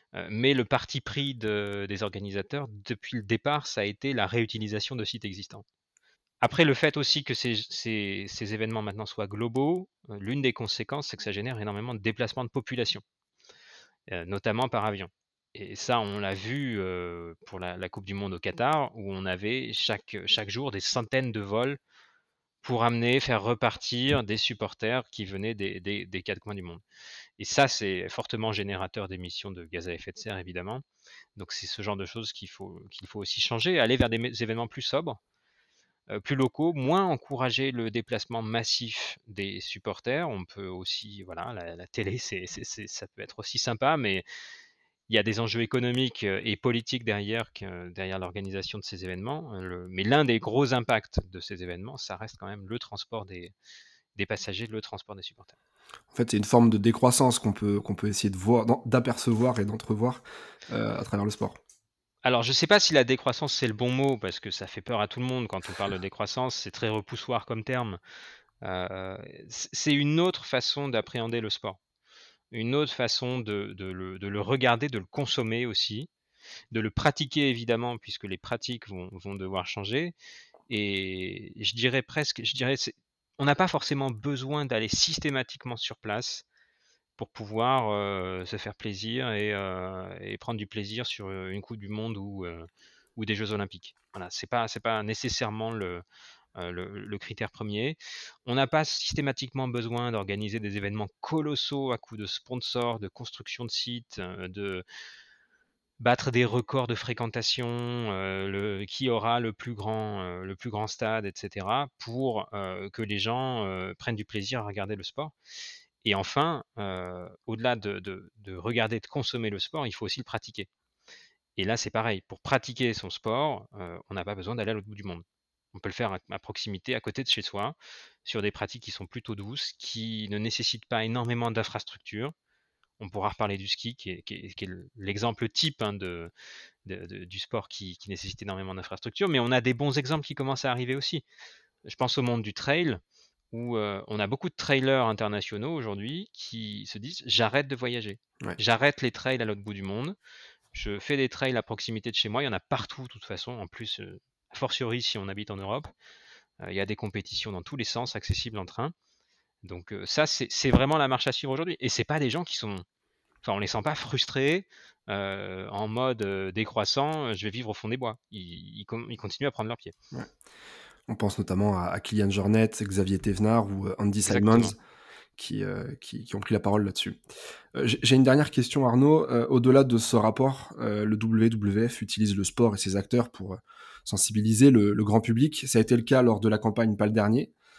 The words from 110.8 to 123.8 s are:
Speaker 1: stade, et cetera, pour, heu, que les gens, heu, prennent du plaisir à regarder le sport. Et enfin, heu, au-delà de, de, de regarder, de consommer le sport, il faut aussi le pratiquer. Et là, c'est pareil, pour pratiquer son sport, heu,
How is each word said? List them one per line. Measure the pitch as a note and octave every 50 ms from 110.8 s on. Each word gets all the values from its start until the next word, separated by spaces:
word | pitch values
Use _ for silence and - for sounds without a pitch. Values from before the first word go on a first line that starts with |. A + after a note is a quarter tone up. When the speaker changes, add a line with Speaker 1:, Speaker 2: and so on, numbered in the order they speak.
| A2 G#2+
Speaker 1:
stade, | - - A#2+ A2 A2 A2 G#2
et | G2 -
cetera, | - - G2 - G2+ F#2 G2 A#2 C3+ C#3+ C3 _ -
pour, | - A#2 A#2 B2+ C3+ B2+ A2+ G#2 - - G#2+
heu, | G2+ G2 F#2 F#2 F#2 F#2+ G2
que | - - A2+
les | G2+ G#2 G2
gens, | F#2+ A2+ A2+ B2+ C3 C3 B2+ A#2 G#2
heu, | F#2+ F#2+ F#2 F#2 F#2+ F2+ -
prennent | - B2 A#2
du | G#2 G#2+
plaisir | - - G#2+ G2 G#2 C3 B2
à | G#2+
regarder | G#2 F#2+ G#2 G2 G2+ G#2+
le | G2 F2
sport. | - - - D3+ D3+ _ _ _ - - - - - - - - _ _ _ -
Et | A2 G2+
enfin, | F#2+ F#2+ - - C#3 D3+ E3 D#3+ B2+ - _ - A2
heu, | G#2 G2 F#2 F#2 F2+ F2+ F2+ F2+ F2+ F2 F2+ - -
au-delà | - A2 A2 A#2 B2+ A#2+
de, | A2 G2+ G2+ G2 G2
de, | F#2 G2 F#2 F#2+ G2 - _ _
de | - G2+ F#2
regarder, | F2+ E2+ A2+ A#2+ A#2 A2+ G#2+ A#2 A2
de | -
consommer | - - D3 A#2+ - - A#2+ A2+ G#2+
le | G2+ F#2
sport, | - - - D#3 C#3
il | A#2 -
faut | - A2+
aussi | F#2+ - C3
le | B2
pratiquer. | - - A2 - - - - F#2+ - _ _ _ _ _ _ _ - - - - _ _ _ _ _ -
Et | - F#2
là, | G2 A#2
c'est | - - G#2
pareil, | - A2+ A2 A#2 G#2 F#2 -
pour | - - -
pratiquer | - - C3+ C3 - - A#2+ - B2+ A#2 G#2+
son | - - F2+
sport, | - - - A2 A2 C3 D3+ D#3 B2 G2+ G2+ - -
heu, | G#2